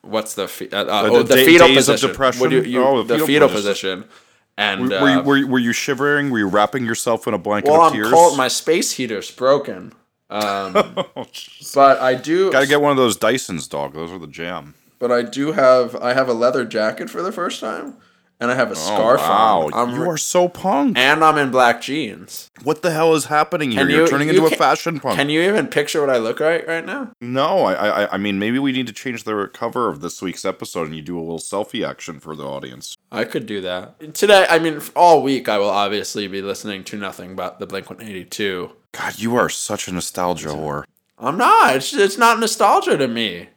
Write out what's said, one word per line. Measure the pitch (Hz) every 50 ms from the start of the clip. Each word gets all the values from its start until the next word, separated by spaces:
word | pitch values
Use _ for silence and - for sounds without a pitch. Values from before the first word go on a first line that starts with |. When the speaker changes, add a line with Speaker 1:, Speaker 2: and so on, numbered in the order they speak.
Speaker 1:
what's | _ 92 101 110 110 - -
the | - 95 87
fe-, | - - 92 -
uh, | - 101 101
uh, |
Speaker 2:
Uh, | - 101 104 101 107
Speaker 1:
oh, | 117 120
Speaker 2:
the | 123
Speaker 1:
the | 120 135
Speaker 2:
da-, | 127 131
Speaker 1:
fetal | 151 165 170 170
Speaker 2:
days | 151 135 135 120
of | 120 143
Speaker 1:
position. | - 139 127
Speaker 2:
depression? | 87 - 135 127 120 120
Speaker 1:
What | 127 127
do | 131
you, | 131 120
you, | 117 123 127 127
Speaker 2:
Oh, | 135 139 123 107
Speaker 1:
the |
Speaker 2:
the | 113 117 -
Speaker 1:
fetal | 156
Speaker 2:
fetal | 143 139 147 - 101
position. | 90 104 101 101 98 - - 95 92 92 -
Speaker 1:
position. | _ - - _ _ _ _ _ _ _
And, | - 104 104 98 95 95 95
Speaker 2:
Were, | 98 95
were | 92 90
you, | 87 87
Speaker 1:
uh, | 90
Speaker 2:
were | 139 139
you, | 139 139
were | 131 127 127
you | 120 117
shivering? | 117 - - - 139 127 139 143 147 147 143 143
Were | 127 113
you | 104
wrapping | 98 92 104 104 107 - 135 123
yourself | 113 113 - - 123 113 110 -
in | 123 107
a |
blanket | 98 82 104 104 104 - -
Speaker 1:
well, | 151 160 170
Speaker 2:
of | 160 -
Speaker 1:
I'm |
Speaker 2:
tears? | 107 107 113
Speaker 1:
cold. | 143 165 170 170 -
My | 139 131 123
space | - - - 156 160 185 262 -
heater's | - - 131 117 110 98 87 -
broken. | - - 123 127 143 143 139 - 104 92 92 95 - _ _ _ _ _ _ _
Um, | 101 104 107 101 98 98 98 95 92
Speaker 2:
<laughs> |
Oh, | 208 208 - - - 180 - _ 139 117 _
jeez. | _ - - - - - 143 - -
Speaker 1:
but | 143 139 139 135 135
I | 135 131 131
do | 123 107 143 165 180 190 190
Speaker 2:
Gotta | - 131 139
get | 139 147 147
one | 147 147
of | 143
those | 131 127 117 101
Dysons, | - 117 110 123 131 - - 95 78 67 -
dog. | - 73 71 69 71
Those | 78 82 82
are | 90 95
the | 80
jam. | 76 69 78 82 87 90 82 73 73 73 _ _ _ _ _
Speaker 1:
But | 123 120
I | 123 120
do | 120 110 110 131 139 151 151
have, | 147 135 127 127 127 123 117 120
I | - - 123 123
have | 135 131
a | 127 120
leather | 117 120 127 139 139 120
jacket | 107 110 110 107 110 110 - 175 -
for | - -
the | 170 190
first | 214 180 175 190 233 -
time. | - 220 - - - 277 - _ _ _ _ _ _ _ _ _
And | 123 120
I | 127
have | 131 120 104
a |
Speaker 2:
Oh, | 95
Speaker 1:
scarf | 80 78 92 104 98 110 113 - -
Speaker 2:
wow. | 73 82 92 104 113 110 101 87 80
Speaker 1:
on. | 76 -
I'm | 113 120 120 123
Speaker 2:
You | 139
Speaker 1:
re- | 165 180
Speaker 2:
are | 165
so | 147 - - - 180 180 175
punk. | - - - 185 208 277 285 269 196
Speaker 1:
And | 123 127 135 147 156 160
I'm | 156 147
in | 147 143 131
black | 120 127 123 120 117 120
jeans. | - - 135 156 147 107 98 90 95 - - - - _ _ - -
Speaker 2:
What | 135 156 -
the | - 180
hell | 160 156 160 165 160
is | 156 -
happening | - 151 151 151 - - 165 151 131
here? | 113 104
Speaker 1:
Can | 139 139
Speaker 2:
You're | 147 156
Speaker 1:
you, | 165
Speaker 2:
turning | 170 135 139 147 156
Speaker 1:
you | 156
Speaker 2:
into | - 160
a | 156
Speaker 1:
can, | -
Speaker 2:
fashion | - 160 135 147 - - 170 165 139
punk. | - 131 104
Speaker 1:
can | - 139 143
you | 151 156 170
even | 190 208 214 143
picture | 117 - 147 147 - - 160
what | 147 135
I | 131
look | 120 113 110 - -
like | 151 156 170 160 -
right | - 165 165 160
now? | 180 196 277 262 - _ _
Speaker 2:
No, | 120 120 127 135 143 160 196 190 139
I, | 101 95
I, | 67 95 104 78 85 104 - -
I |
mean, | 95 101 104 98 98
maybe | 104 110 120
we | 135 139 139
need | 131 131 127
to | 120 104
change | - - 131 120 113 -
the | 110 107 104 98 92 -
cover | - 117 117 120 127 120 107
of | 82 73
this | 80 85 - - -
week's | 92 85 - -
episode | 98 90 - - - - 90 82
and | 78 78
you | 80 76
do | 78 87 85
a |
little | 80 82 85
selfie | 80 - - - 98 107 - - 117 85
action | 71 69 - - - 82 69
for | - 78 78
the | 73 71
audience. | 69 69 69 67 64 62 - - - - _ _ _
Speaker 1:
I | - 110 120
could | 120 - 160 113
do | 107 107 101
that. | 92 90 90 90 92 - _ _ 151 151 151
Today, | - - 202 208 190 185 -
I | 165
mean, | 165 160 165 156
f-, | 147 147 - _
all | 143 175 175 165 147
week | 127 139 135 123 -
I | 117 107 101
will | 98 104
obviously | 95 101 101 101 104 104 95 - - 110 104
be | 95 95 98
listening | 95 98 95 - - 107 101 95 90
to | - -
nothing | 104 101 95 92 - 95 90 95
but | 92 90 90 - -
the | 101
Blink | 90 98 95 95 -
one | 95 -
eighty-two. | 113 110 101 92 87 _ - - 107 98 95 90 87 - - _ _ _ -
Speaker 2:
God, | - - 92 - -
you | 110 117 120
are | 123 95 82
such | - - - - 107 101 -
a | -
nostalgia | 92 90 - - - - 90 90 87 76 76
whore. | 78 76 76 78 76 71 73 - _ _ _ _ _ _ _
Speaker 1:
I'm | 113 123 156
not. | 190 240 330 427 453 381 143 131
It's, | 135 131 - -
it's | 285 202 190 -
not | - 233 233 233 220
nostalgia | 233 214 220 - 190 208 269 392 392 349 233
to | 156 135
me. | 123 117 117 113 104 87 87 87 - _